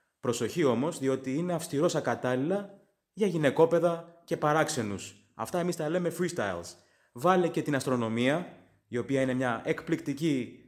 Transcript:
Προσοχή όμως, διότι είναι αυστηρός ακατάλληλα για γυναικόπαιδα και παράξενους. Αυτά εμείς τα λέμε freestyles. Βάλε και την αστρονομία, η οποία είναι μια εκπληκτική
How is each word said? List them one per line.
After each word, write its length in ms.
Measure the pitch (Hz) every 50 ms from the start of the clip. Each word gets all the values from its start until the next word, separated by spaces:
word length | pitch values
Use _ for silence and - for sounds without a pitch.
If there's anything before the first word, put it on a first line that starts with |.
| _ _ _ _
Προσοχή 440 | - 123 117 - 123 107 - 165 156
όμως, 360 | 135 117 113 135 165 170 170
διότι 340 | 135 131 131 131 - 131 131
είναι 200 | 151 180 180 175
αυστηρός 420 | 156 - - 143 139 165 170 170
ακατάλληλα 720 | 151 120 127 117 113 - 127 127 127 135 165 190 202 202 - - - _ _ _ _ _ _ -
για 140 | 185 214
γυναικόπαιδα 960 | 196 165 165 151 135 - 160 165 165 175 170 165 175 170 165 165 - - - _
και 140 | - 165
παράξενους. 800 | 156 156 151 151 160 175 170 - 127 110 101 98 92 - - - - _ _ _
Αυτά 240 | - 113 - - 175
εμείς 160 | 170 180 170
τα 140 | - 156 151
λέμε 240 | 170 180 175 165 165 165
freestyles. 540 | 180 165 - - 107 98 90 85 85 - - - _ _ _ _ _ _
Βάλε 360 | - 120 131 175 190 185 175
και 140 | 160 165 165
την 140 | 123 156 147
αστρονομία, 720 | 131 - 143 127 123 117 110 113 117 123 131 147 170 185 - - - - _ _ _ _
η 100 | - 117
οποία 240 | 120 117 131 135 131
είναι 120 | 135 131 127
μια 280 | 127 131 123 113 113 -
εκπληκτική 920 | - 160 - - - 160 156 - 147 139 139 165 165 139 127 113 - - - -